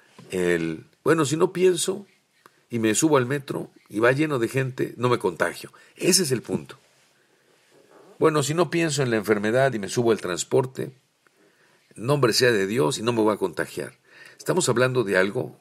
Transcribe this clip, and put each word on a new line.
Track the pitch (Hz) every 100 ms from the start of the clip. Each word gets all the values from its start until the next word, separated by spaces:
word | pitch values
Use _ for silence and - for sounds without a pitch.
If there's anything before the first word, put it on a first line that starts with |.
| _ - -
el, | 92 87 85 82 78 - _
"Bueno, | 131 165
si | 135 156
no | 180
pienso | 175 185 170 - 208 - _ _ _ - _ -
y | 117
me | 110
subo | 104 160 139
al |
metro | 123 143 - - - _ _
y | 101
va | 117
lleno | 135 156 131
de | 113
gente, | 131 131 131 - -
no | 123
me | 117
contagio". | 95 82 85 - - - -
Ese | - 160 190
es | 147
el | 117
punto. | - 92 - - _ _ _ _ _ _ _ _ _ _ _ - - -
"Bueno, | 156 151
si | 135
no | 165 151
pienso | 170 165 143
en | 127
la | 110
enfermedad | 98 104 107 127 135
y | 110
me | 95
subo | 127 117
al | 101
transporte, | 90 85 - 127 131 - - - _ _ _ _ _ _ _ _ _ -
nombre | 117 147 120
sea | 101 123
de | 107 98
Dios | 120 151 127
y |
no | 113
me | 113
voy | 107
a | 98
contagiar". | 92 78 76 - 67 _ _ - - -
Estamos | - 165 139
hablando | 117 127 127
de | 98
algo | 92 101 - - -